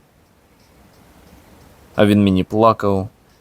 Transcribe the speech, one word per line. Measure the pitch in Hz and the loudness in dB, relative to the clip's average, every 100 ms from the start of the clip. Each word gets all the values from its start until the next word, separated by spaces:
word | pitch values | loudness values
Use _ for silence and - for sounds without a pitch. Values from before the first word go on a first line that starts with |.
| _ _ _ _ _ _ _ _ _ _ _ - - - - - - - - - | _ _ _ _ _ _ _ _ _ _ _ -20 -20 -20 -20 -20 -20 -20 -10 -2
а | 104 | 0
він | 104 | 2
мені | 101 92 | 2 0
плакав, | - 107 113 107 101 98 98 _ _ _ | -2 0 0 0 -2 -4 -6 _ _ _